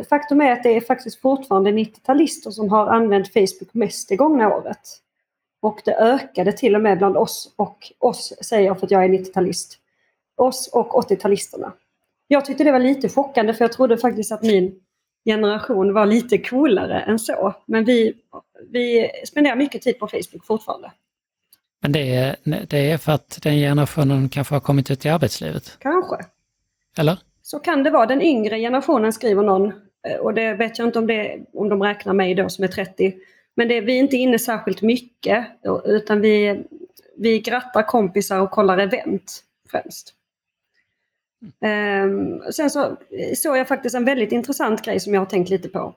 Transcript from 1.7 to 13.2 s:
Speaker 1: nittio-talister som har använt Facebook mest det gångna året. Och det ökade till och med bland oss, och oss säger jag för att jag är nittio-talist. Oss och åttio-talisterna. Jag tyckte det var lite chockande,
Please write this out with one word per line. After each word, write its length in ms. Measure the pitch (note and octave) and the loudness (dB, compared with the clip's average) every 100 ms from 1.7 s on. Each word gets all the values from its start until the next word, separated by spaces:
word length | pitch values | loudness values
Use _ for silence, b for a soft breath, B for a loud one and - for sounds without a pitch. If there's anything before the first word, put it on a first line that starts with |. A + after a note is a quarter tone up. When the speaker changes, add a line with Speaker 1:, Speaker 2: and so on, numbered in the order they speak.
Speaker 1:
nittio-talister 760 | G#3+ A3 _ - C#4 D#4+ - A3 | 2 -2 _ 0 2 2 -2 -12
som 180 | G#3 G#3+ | -6 0
har 160 | G#3+ G#3 | 2 4
använt 460 | A3+ A3+ G3+ F#3+ | 2 4 2 2
Facebook 420 | A3+ F#3+ - - | 2 2 -2 -10
mest 340 | A3+ G#3 - - | -4 -4 -4 -4
det 80 | G3 | 2
gångna 320 | D4 D4 G#3+ | 4 4 2
året. 260 | - - G#3 - - _ _ _ _ _ _ | 0 -4 -12 -16 -20 _ _ _ _ _ _
Och 180 | G#3+ G#3+ | -6 -4
det 100 | - | -4
ökade 580 | - A3 C4 - - F3+ | 2 2 2 -2 -2 -2
till 220 | G3 B3 | 2 2
och 60 | G#3 | 4
med 180 | G#3+ F3+ | 2 2
bland 180 | G3 F3+ | 2 2
oss, 380 | A3+ - - - | -2 -4 -12 -6
och 360 | G3+ - - - | -6 -6 -20 -2
oss 340 | A#3+ G3+ - - | -2 -2 -12 -14
säger 240 | - A3 G3 | -2 2 2
jag 120 | F#3 | 0
för 80 | F#3+ | 2
att 40 | |
jag 140 | G3 | 4
är 40 | F#3 | 4
nittio-talist. 680 | F#3+ F#3 F#3+ F3+ F3 - - _ _ _ _ _ - | 2 0 -2 -2 -4 -10 -18 _ _ _ _ _ 0
Oss 340 | B3+ B3+ - | 0 0 -2
och 260 | A#3+ A3+ - | -2 0 0
åttio-talisterna. 720 | - F#3+ G3+ G3 - - - - _ _ _ _ - | 0 -2 0 0 -2 -12 -14 -16 _ _ _ _ 0
Jag 160 | C#4 | 0
tyckte 200 | C#4+ C4+ | 0 2
det 80 | D4+ | 4
var 60 | C4 | 4
lite 300 | B3+ C#4 G#3+ | 4 2 0
chockande, 460 | - | -2